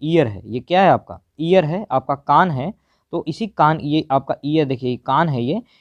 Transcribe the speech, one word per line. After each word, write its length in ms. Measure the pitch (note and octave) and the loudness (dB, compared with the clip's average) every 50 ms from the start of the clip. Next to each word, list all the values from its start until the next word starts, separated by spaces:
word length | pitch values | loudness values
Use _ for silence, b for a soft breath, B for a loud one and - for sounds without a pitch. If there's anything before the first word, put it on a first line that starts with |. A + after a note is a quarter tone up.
| C#3 | -4
ईयर 240 | D#3 E3 E3 C#3+ | 0 2 2 2
है, 140 | A2+ G2+ F#2 F2+ | 0 -2 -8 -10
ये 140 | G#2 A2 B2+ | -10 -10 -10
क्या 220 | B2+ - E3+ F#3 | -4 0 2 4
है 80 | G3 F3 | 4 4
आपका? 300 | C3+ G#2+ - - F2 - _ _ _ - | 4 2 0 -6 -18 -20 _ _ _ -6
ईयर 260 | D#3 E3 F#3 F#3 D#3+ | -2 2 2 2 2
है, 200 | D3 E3 G3 A3 - | 2 -2 -6 -4 -4
आपका 240 | B2+ C3 - - C#3 | -4 -2 -2 -4 -6
कान 360 | C3+ _ - C#3+ D#3 F#3 F#3 | -4 _ 2 4 4 4 2
है। 220 | D3 B2 C3+ F3+ A3 _ _ _ _ _ _ _ | 0 -4 -6 -6 -8 _ _ _ _ _ _ _
तो 120 | - E3+ - | -8 -6 -6
इसी 200 | D#3 D3+ - A3+ | -6 -6 -6 -8
कान, 320 | G3+ - - D#3 D3+ D#3+ D3+ | -4 0 2 2 2 2 0
ये 260 | F#2+ D3 D3 D#3+ D#3 - | -2 -2 -2 -2 0 0
आपका 240 | C3+ C#3 C3+ - - - - | -2 -2 -2 -4 -6 -6 -4
ईयर 200 | C#3+ D3+ D#3+ D3+ | -2 0 0 0
देखिए, 320 | C3 C3+ A#2 B2+ B2 B2 | 0 -2 -4 -4 -4 -6
कान 320 | A#2 - - C3+ D3 E3+ E3 | -4 -4 0 0 2 2 0
है 140 | C#3 A#2+ A#2 | 0 -2 -2
ये, 180 | B2+ E3+ A#3 b b b b | -2 -4 -4 b b b b